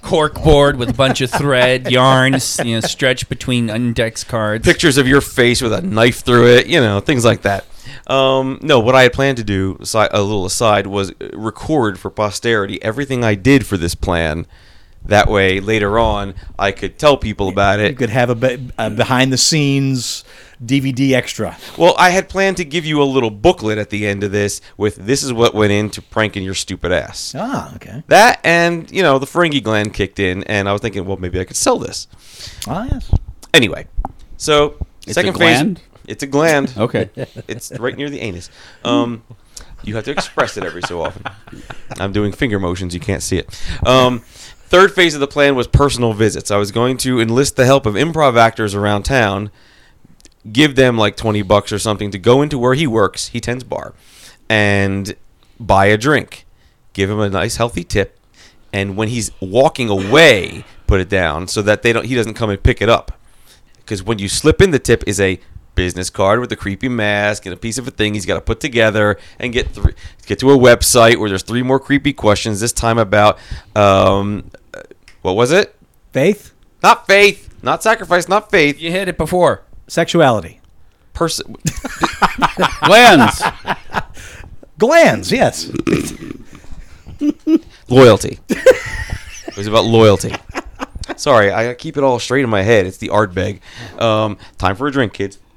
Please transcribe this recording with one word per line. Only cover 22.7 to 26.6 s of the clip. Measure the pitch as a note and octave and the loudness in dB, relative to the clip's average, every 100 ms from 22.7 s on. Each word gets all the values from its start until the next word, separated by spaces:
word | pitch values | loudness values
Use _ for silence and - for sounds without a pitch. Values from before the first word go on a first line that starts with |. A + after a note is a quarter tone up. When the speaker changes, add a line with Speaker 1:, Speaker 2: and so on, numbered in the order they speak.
| D#3 D#3 | -6 -2
Speaker 2:
you | D3+ | 0
a | |
little | C#3 C3+ A2+ | 2 2 -2
booklet | G#2 A#2+ - G#2+ G#2+ | 2 2 2 -2 -4
at | G#2 | -4
the | G#2 G#2 | -4 -4
end | G2+ | -4
of | G2+ | -4
this | G#2 G2+ - - - | -2 -2 -4 -16 -4
with, | G#2 - | -4 -4
"This | F#2+ C3+ | -2 -2
is | C#3+ | -2
what | A#2 A#2 | 0 0
went | G#2+ G#2+ | 2 2
into | G2+ G#2 - | 2 -2 -8
pranking | - - G#2+ G2 | -8 -4 -2 -4
your | F#2+ | -8
stupid | F#2 | -8